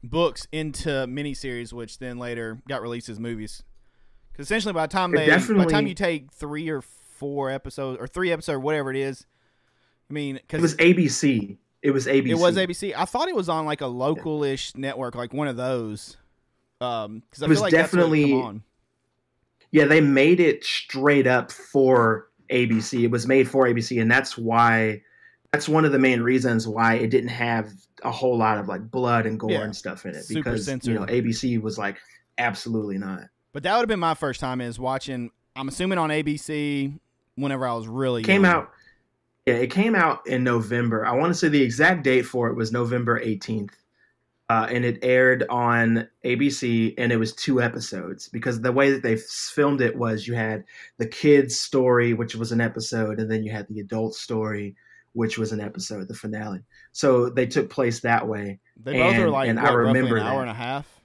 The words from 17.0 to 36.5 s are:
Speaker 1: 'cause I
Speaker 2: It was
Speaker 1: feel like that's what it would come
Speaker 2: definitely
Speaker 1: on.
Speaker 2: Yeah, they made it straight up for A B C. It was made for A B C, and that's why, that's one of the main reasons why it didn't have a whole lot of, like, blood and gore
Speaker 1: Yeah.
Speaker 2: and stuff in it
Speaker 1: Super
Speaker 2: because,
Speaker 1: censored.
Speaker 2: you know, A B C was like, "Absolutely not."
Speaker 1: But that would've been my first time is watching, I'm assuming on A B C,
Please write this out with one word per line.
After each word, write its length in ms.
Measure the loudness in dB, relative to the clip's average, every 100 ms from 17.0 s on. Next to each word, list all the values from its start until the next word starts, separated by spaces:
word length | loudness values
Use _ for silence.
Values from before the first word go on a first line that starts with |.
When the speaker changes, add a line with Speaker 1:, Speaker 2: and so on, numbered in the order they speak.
| -8 -12 _
Speaker 1:
'cause 100 | -8
I 40 | 2
Speaker 2:
It 40 |
was 80 | 2
Speaker 1:
feel 40 |
like 80 | 4
that's 220 | 4 4
what 80 | 4
it 80 | 4
would 120 | 4
come 120 | 4
Speaker 2:
definitely 0 |
Speaker 1:
on. 300 | 2 0 -10 -18 _ _ _ _ _ _ _ _ _ _
Speaker 2:
Yeah, 140 | 4 6
they 160 | 6
made 380 | 6 6 6 6
it 240 | 4 2
straight 640 | -4 -6 -6 0 4 4 4
up 240 | 2 0
for 800 | -12 -4 2 6 6 4 2 -6 _ _
A 160 | 0 2
B 160 | 0
C. 220 | 0 0 0
It 60 |
was 160 | 0 2
made 200 | 4 4
for 180 | 4 2
A 60 |
B 80 | 2
C, 180 | 0 0
and 120 | 4
that's 260 | 4 2 -6
why, 640 | 0 4 4 4 2 -2 _ _ -20 _ _
that's 160 | -4 2
one 160 | 4 4
of 60 |
the 60 | 4
main 220 | 4 4
reasons 460 | 2 2 2 0 -2
why 280 | 0 2 2
it 140 | 2
didn't 200 | 2 0
have 420 | -4 -2 -2 -4 -12 _ _ -8
a 60 |
whole 260 | -2 0 2
lot 200 | 2 0
of, 100 | -4
like, 220 | -8 -6
blood 360 | -4 0 0 0
and 140 | -4
gore 120 | -2
Speaker 1:
Yeah. 120 | -2
Speaker 2:
and 120 | -4 -8
stuff 300 | -12 -12 -12
in 100 | -14
it 80 |
Speaker 1:
Super 280 | -8 -6 -4
Speaker 2:
because, 140 | -4 -6
Speaker 1:
censored. 280 | -6 -4
Speaker 2:
you 40 | -4
know, 60 | -2
A 100 | -2
B 120 | -2
C 240 | -2 -2 -2
was 200 | -4 -6
like, 200 | -8 -8 -18 _ _ -4
"Absolutely 600 | -4 -4 -6 -4 -4 -6
not." 260 | -8 -10 -14 _ _
Speaker 1:
But 120 | -8
that 120 | -2 0
would've 140 | 0
been 100 | 0
my 140 | 0
first 260 | -2 -4 -4
time 220 | -6 -6
is 180 | -8 -8
watching, 520 | -6 -6 -6 -10 -10 _ _ -12
I'm 120 | -10
assuming 300 | -4 -2 0
on 140 | 0
A 100 | 0
B 160 | -2 -4
C, 560 | -6